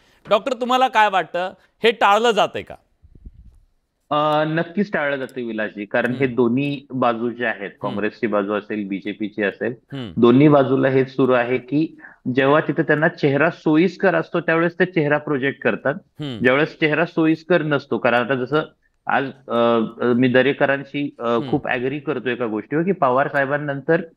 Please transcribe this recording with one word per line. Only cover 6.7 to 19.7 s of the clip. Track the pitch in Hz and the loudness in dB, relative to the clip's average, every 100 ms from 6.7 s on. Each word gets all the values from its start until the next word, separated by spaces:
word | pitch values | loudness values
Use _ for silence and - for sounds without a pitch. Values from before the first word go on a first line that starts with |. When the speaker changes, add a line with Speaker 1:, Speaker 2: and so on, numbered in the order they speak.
| 139 - | -6 -8
Speaker 2:
बाजू | 127 123 113 120 | -2 0 0 -4
ज्या | 117 120 | -4 -6
आहेत, | 101 | -4
Speaker 1:
हम्म. | 101 - | -10 -8
Speaker 2:
काँग्रेसची | 104 101 104 - 113 | -8 -4 -6 -4 -2
बाजू | 104 98 | -2 -2
असेल, | 104 98 107 98 | -4 -4 -8 -6
बीजेपीची | 98 104 95 107 107 | -8 -8 -8 -8 -4
असेल, | 101 - 110 131 - | -4 -2 -8 -8 -14
Speaker 1:
हम्म. | 139 113 82 | -12 -8 4
Speaker 2:
दोन्ही | 117 127 151 | 6 8 8
बाजूला | 147 131 135 135 | 6 4 2 2
हेच | 131 131 - | 2 0 0
सुरू | 127 | 2
आहे | 127 120 123 | 2 0 -4
की | - 143 160 - - - 127 | -2 -2 -2 -6 -20 -12 -4
जेव्हा | 127 135 151 | 0 4 4
तिथे | 151 147 | 2 -2
त्यांना | 156 147 160 | 0 2 0
चेहरा | 165 147 139 165 | 0 0 2 0
सोयीस्कर | 165 160 151 180 180 190 | 0 0 2 2 0 0
असतो, | 165 156 175 | 0 -2 -6
त्यावेळेस | 165 165 170 | -2 0 0
ते | 170 | 0
चेहरा | 185 180 147 147 | -2 0 0 0
प्रोजेक्ट | 147 143 139 131 | 0 -2 -2 -2
करतात. | 123 101 131 | -2 -2 -2
Speaker 1:
हम्म. | - _ - 147 113 | -4 _ -12 -10 0
Speaker 2:
ज्यावेळेस | 127 135 151 | 2 2 0
चेहरा | - 156 147 165 | -2 -2 0 -2
सोयीस्कर | - 160 160 - 175 | 0 0 0 0 0
नसतो, | 151 143 - 113 | 0 -2 -2 -2
कारण | 120 120 | 2 0
आता | 117 135 | 0 -2
जसं | 127 151 - _ _ _ - | -2 -2 -4 _ _ _ -4
आज, | 113 139 - - | -2 -2 -10 -4
अ, | 117 117 | 0 2